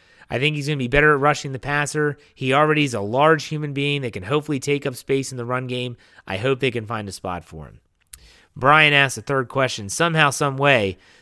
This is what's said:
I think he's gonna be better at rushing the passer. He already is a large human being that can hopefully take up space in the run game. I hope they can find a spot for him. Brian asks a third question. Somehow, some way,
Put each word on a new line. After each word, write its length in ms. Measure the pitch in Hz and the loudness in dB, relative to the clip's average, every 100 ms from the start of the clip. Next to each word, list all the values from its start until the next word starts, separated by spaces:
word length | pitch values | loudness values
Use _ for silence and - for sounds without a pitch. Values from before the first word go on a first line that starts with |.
| _ _ - | _ _ -8
I 80 | 120 | -2
think 160 | 151 | -2
he's 140 | 151 139 | -2 -4
gonna 80 | 143 | -2
be 100 | 123 | 0
better 280 | 143 151 | 4 4
at 60 | 143 | 4
rushing 300 | 147 143 139 | 2 0 -4
the 80 | 131 | -10
passer. 580 | 143 147 143 151 147 139 _ | -4 -4 -2 -2 -4 -4 _
He 200 | _ 131 | _ 0
already 320 | 135 156 151 | 2 4 2
is 100 | 143 | 0
a 60 | 113 | -2
large 460 | 101 127 156 160 - | -2 2 4 4 0
human 260 | 151 147 | -8 -6
being 300 | 139 143 143 | -4 -2 -2
that 100 | 123 | -4
can 100 | 101 | -8
hopefully 380 | 95 151 147 135 | -4 -4 -2 -4
take 260 | 139 143 139 | -2 -2 -2
up 80 | |
space 380 | 123 - 135 131 | -8 -2 -2 -2
in 40 | 131 | -10
the 80 | |
run 220 | 120 127 127 | -6 -6 -4
game. 300 | 123 123 120 _ _ - | -6 -6 -10 _ _ -10
I 80 | 95 | -4
hope 240 | 131 131 | -2 0
they 100 | 131 | 0
can 160 | 117 107 | -2 -6
find 220 | 113 104 | -8 -8
a 40 | |
spot 320 | - 95 87 | -10 -8 -8
for 200 | - 80 | -10 -16
him. 160 | 65 53 _ _ _ - - _ _ - | -16 -20 _ _ _ -20 -20 _ _ 0
Brian 360 | 131 156 151 | 6 8 8
asks 260 | 143 135 - | 6 2 0
a 40 | |
third 260 | - 135 120 | -2 -2 -2
question. 400 | 135 127 - 98 | -2 -2 -2 -8
Somehow, 420 | - 170 160 147 | 0 0 4 2
some 260 | - 147 135 | 2 -2 0
way, 400 | 143 127 98 - _ _ | 2 4 2 -4 _ _